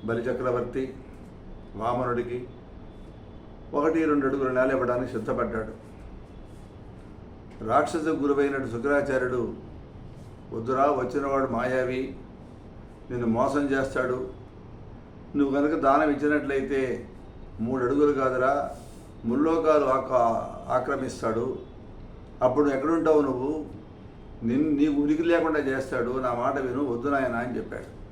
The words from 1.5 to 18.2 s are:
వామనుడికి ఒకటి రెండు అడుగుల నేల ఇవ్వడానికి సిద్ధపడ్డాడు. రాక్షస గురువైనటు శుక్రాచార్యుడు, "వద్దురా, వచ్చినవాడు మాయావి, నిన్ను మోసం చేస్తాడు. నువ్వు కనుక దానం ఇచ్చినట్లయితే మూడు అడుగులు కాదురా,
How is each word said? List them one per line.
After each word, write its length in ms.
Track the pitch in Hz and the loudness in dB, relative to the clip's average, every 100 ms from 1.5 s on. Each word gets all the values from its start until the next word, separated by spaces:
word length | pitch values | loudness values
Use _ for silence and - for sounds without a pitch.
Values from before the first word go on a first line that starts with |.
| - - 101 | -16 -14 -4
వామనుడికి 680 | 113 123 127 120 120 123 123 - - - - - - - - - - - - | 0 0 0 0 -2 -6 -8 -16 -18 -16 -16 -16 -18 -18 -18 -18 -18 -16 -4
ఒకటి 300 | 139 156 160 | 0 2 4
రెండు 220 | 156 143 135 | 4 4 2
అడుగుల 240 | 139 131 | 0 0
నేల 200 | 127 131 | 2 2
ఇవ్వడానికి 420 | 131 123 123 127 | 2 2 0 -2
సిద్ధపడ్డాడు. 600 | 117 110 120 117 110 107 - - - - - - - - - - - - - - - - - - - | -4 -4 -2 -2 -4 -6 -10 -18 -18 -16 -16 -18 -18 -16 -16 -18 -18 -18 -18 -18 -18 -18 -18 -18 -10
రాక్షస 320 | 107 131 151 165 | 4 4 4 0
గురువైనటు 680 | 156 147 139 143 139 139 120 | 0 2 2 4 4 2 -2
శుక్రాచార్యుడు, 880 | 117 135 143 139 131 127 123 110 - - - - - - - - - - | -2 2 2 4 2 2 0 -2 -6 -12 -16 -16 -16 -16 -16 -16 -18 -10
"వద్దురా, 320 | 110 113 135 | -8 -2 4
వచ్చినవాడు 680 | 143 139 123 139 139 135 131 | 4 4 0 -2 0 0 2
మాయావి, 640 | 117 127 131 127 131 135 - - - - - - - - - - | 0 0 0 0 -2 -4 -8 -14 -18 -18 -18 -18 -18 -18 -18 -8
నిన్ను 160 | 123 117 | -2 2
మోసం 400 | 113 135 139 143 | 4 4 2 2
చేస్తాడు. 640 | 135 131 143 127 127 131 - - - - - - - - - - 143 | 2 2 0 0 0 -4 -10 -16 -18 -18 -16 -16 -18 -18 -18 -6 0
నువ్వు 240 | 139 139 | 2 4
కనుక 200 | 147 160 | 2 4
దానం 300 | 135 143 156 | 6 6 6
ఇచ్చినట్లయితే 1000 | 135 147 147 135 135 123 135 127 113 - - - - - - | 4 4 2 2 0 0 0 0 -2 -6 -16 -16 -16 -16 -6
మూడు 240 | 113 131 | -2 0
అడుగులు 280 | 123 143 147 | 2 6 6
కాదురా, 580 | 135 | 6